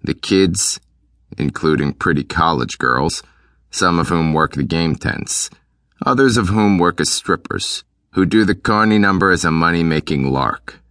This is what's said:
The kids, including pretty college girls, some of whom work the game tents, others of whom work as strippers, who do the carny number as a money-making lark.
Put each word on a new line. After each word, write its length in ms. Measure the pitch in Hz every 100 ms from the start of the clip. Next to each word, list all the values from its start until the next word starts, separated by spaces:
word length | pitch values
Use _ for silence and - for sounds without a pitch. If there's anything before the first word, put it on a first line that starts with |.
The 120 | -
kids, 640 | 76 - 95 95 90 - - _ _ _ _ _ -
including 560 | 71 - 78 73 71
pretty 300 | 69 - 73
college 520 | 71 - 80 76 58 -
girls, 460 | 64 62 76 - - _ _ _ _
some 280 | - 92 85
of 120 | 85
whom 240 | 87 80
work 200 | 78 78
the 80 | -
game 320 | 69 82 82
tents, 540 | 73 - - - - - - _ _ _ _
others 320 | - 131 135 117
of 120 | 92
whom 280 | 107 104 95
work 220 | 87 80
as 100 | 78
strippers, 760 | - - 85 - - - - - _ _
who 160 | - 92
do 180 | 110
the 100 | 104
carny 440 | 101 - 107 110 107
number 320 | 101 95 95
as 140 | 90
a 60 | 87
money-making 800 | 80 82 85 82 78 - 76 67
lark. 500 | 65 64 - - - _